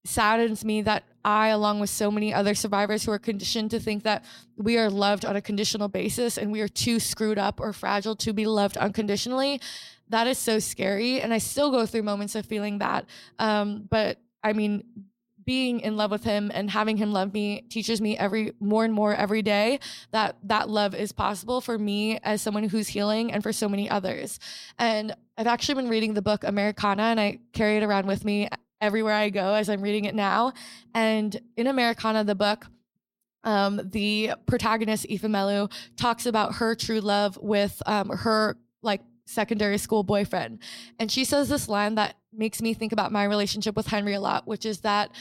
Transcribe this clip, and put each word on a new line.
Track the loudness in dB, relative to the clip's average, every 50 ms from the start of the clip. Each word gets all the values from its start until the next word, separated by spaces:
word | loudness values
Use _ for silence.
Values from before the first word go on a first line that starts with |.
| -10
saddens | -4 0 2 4 4 4 4 2 2 0 -2
me | -2 -2 0 0
that | 2 2 0 0 -2 _ _ _ 0
I, | 2 4 4 4 4
along | 4 4 2 2 2 0
with | -2 -2
so | -2 0 0 0
many | 0 0 0 0 0
other | 2 2 2 0
survivors | 0 -2 -2 0 0 0 0 0 -2
who | -2 -2
are | -2 -2
conditioned | -2 -4 -4 -4 -4 -4 -2 -2 -2 -2
to | -2 -4
think | -2 -2 -4 -2
that | 0 0 0 0 -2 -12 -20 -20 -20 _ -10 -4
we | 0 2 4
are | 4 4 2
loved | 2 2 2 2 2 0 0
on | -2 -4
a | -4
conditional | -2 -2 -2 -2 0 -2 -2 -2 -4 -2
basis | -2 -2 -2 -2 0 0 0 -2 -2
and | -2 -2 -2
we | -2 -2
are | -2 -2
too | -2 -2 0 2 2 2
screwed | 0 -2 -2 0 0 0 2 2
up | 0 0 -2 -2
or | -4 -6
fragile | -6 -4 -2 0 0 0 0 -2 -4
to | -2 -2 -2 0
be | 0 2
loved | 2 4 4 2 2 2
unconditionally, | 0 -2 0 0 0 0 0 0 -2 0 -2 0 0 0 0 -2 -4 -6 -12 -14 -14 -16 -18 -20 _ _ -2
that | 0 2 2 2
is | 0 0
so | 0 0 2 2
scary. | 0 -2 -4 -2 -2 0 0 0 0 0 0 0
And | 0 0 0
I | 0
still | 0 -2 0 2 2 4
go | 4 2 2
through | 2 0 -2 -2
moments | -2 -2 -4 -4 -6 -6
of | -6 -6
feeling | -4 -4 -4 -2 -2 -2 -2
that. | -2 0 -2 -2 -4 -6 -16 -20 -20 -14 _ -2
Um, | 0 2 2 2 0 0 -4 -6 -6 -2
but | 0 2 2 0 -2 -6 _ _ _ _
I | -2 0
mean, | 2 2 2 0 0 -2 -6 -10 -18 -20 -20 -20 _ _ _ _ _ _ -6
being | -2 0 0 0 0 0 0
in | -2 -2 0
love | 0 0 0
with | 0 -2
him | -2 0 0 0 0 -2 -4
and | -4 -4 -2
having | 0 0 0 2 2
him | 0 0 2
love | 2 0 0 0 -2
me | -2 -2 -2 -4 -6
teaches | -8 -8 -6 -4 -2 0 0 0
me | 0 0 0
every, | 0 -2 0 0 0 -2 -2 -4 -4
more | 0 2 2 4 4
and | 2 2
more | 2 2 2
every | 2 2 2 2 2 0
day | 2 2 2 4 4 2 0 -2 -4 -10 -14 -16 -12 -2
that | 0 0 0 0 -2 -6 -4
that | 0 0 0 0 0
love | 0 0 0 0 -2
is | -4 -6 -6
possible | -4 -2 -2 -2 -2 -4 -4 -2 -2 -2
for | -2 -2 -4
me | -2 -2 0 0 0 0 0 -2 -2
as | -2 -2 -2 -2
someone | -2 -2 -2 -2 -2 0
who's | 0 -2 -2
healing | -2 -2 -2 0 0 0 0 0 -2
and | -2 -2
for | -2 -2
so | -2 -2 0 0
many | 0 0 -2 0
others. | -2 -2 -2 -2 -6 -6 -8 -10 -10 -12 -14 -14 -14 -16 -16 -12 -4 -2
And | 0 0 0 0 -4 -6 -8 -12 _ _ -6
I've | -2 0 2
actually | 2 2 0 -2 -2
been | 0 0 0
reading | 2 2 2 2 0
the | 0
book | 2 0 0 0 0
Americana, | -2 0 0 0 0 0 0 0 0 2 2 2
and | 2 2 2
I | 2 0 0 -4 -12 _
carry | -2 0 2 4 4
it | 2
around | 2 2 2 2 2
with | 0 -2 -2 0
me | -2 0 0 -2 -2 -6 -10 _ _ _ -2
everywhere | -2 0 2 2 2 2 2
I | 2 2 0
go | 0 0 0 2 2
as | 2 2 0
I'm | -2 -2
reading | 0 0 0 0 -2
it | -2 -2
now. | 0 0 2 2 2 2 0 -2 -6 -16 -18 -20 -20 -14 -6 -2
And | 0 2 2 2 2 0 -2 -4 -8 -12 -10 -4
in | -2 0
Americana, | 0 2 2 2 2 0 0 -2 0 0 2
the | 2 0 0
book, | 2 2 2 0 0 -4 -18 -20 _ _ _ _ _ _ _ _ _ _ _ _ _
um, | -2 0 2 4 4 2 0 -2 -4
the | -4 -2 0 0 2 2 2 0 -2 -2 -4 0
protagonist, | 0 0 2 4 2 2 2 2 0 0 -2 -2 -4
Aoife | -6 -4
Melu, | -2 0 0 2 2 2 2 0 0 -2 -4 -10 -16 -14 -8
talks | -2 0 0 0 0 -2
about | 0 2 2 0 0 0
her | 0 0 0 0
true | -2 -2 -2 -2 0
love | 2 2 2 4 2 2 0 -4
with, | -2 0 2 2 2 0 -2 -6 -4
um, | 0 0 0 0 -2
her, | -4 -2 0 2 4 4 4 2 0 -4 _ _ _ _
like, | -2 -2 -2 -2 -4 -12 _ _ _ -6
secondary | -2 -2 0 0 0 0 2 2 2
school | 0 0 0 0 0 2
boyfriend. | 2 2 0 0 0 -2 -4 -4 -4 -8 -14 -16 -16 -16 -18 -18 -16 -8 -6
And | -4 -2
she | 0 0 0
says | 2 2 2 2 2
this | 0 -2 -2 0
line | 0 0 0 2 2
that | 0 0 0 -2 _ _ _
makes | -6 -4 -4 -2 -2 -2
me | -2 -2 -2
think | -2 -4 -4
about | -2 -2 -2 0
my | 2 2 2
relationship | 2 2 2 0 0 -2 -2 -2 -2 -2
with | -2 -2 0
Henry | 0 0 0 0 -2
a | -2
lot, | 0 0 0 -2 -2
which | -4 -8 -6 -4
is | -6 -6 -2
that | 0 0 2 2 0 -2 -6 -16